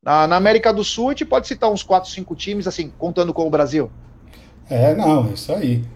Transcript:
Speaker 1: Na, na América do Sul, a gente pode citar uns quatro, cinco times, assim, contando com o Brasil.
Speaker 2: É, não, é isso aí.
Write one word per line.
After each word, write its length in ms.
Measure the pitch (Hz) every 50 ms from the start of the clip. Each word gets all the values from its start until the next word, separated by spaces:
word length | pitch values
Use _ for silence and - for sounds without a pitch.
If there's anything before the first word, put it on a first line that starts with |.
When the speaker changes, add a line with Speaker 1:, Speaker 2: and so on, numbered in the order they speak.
| _
Speaker 1:
Na, 220 | - 147 151 156
na 100 | 156 175
América 380 | 180 190 208 220 226 220 233 220
do 100 | 202 208
Sul, 260 | - - - 233 262
a 20 |
gente 140 | 285 - 311
pode 220 | - - 262 254 -
citar 240 | 269 - - 220
uns 120 | 208 196 -
quatro, 260 | - 190 185 185 -
cinco 260 | - - 185 - 170
times, 300 | - - 196 208 208 180 185
assim, 240 | - - 170 143 - -
contando 360 | - 175 170 180 175 175 160
com 120 | - 165
o 60 | 160
Brasil. 400 | 151 151 147 135 135 156 135 113 - - - - - - - - - - - - - - - -
Speaker 2:
É, 280 | 135 120 120 147 -
não, 340 | 208 208 156 156 143 120 113
é 40 | -
isso 180 | - - -
aí. 320 | 151 202 262 254 - 120 117 - -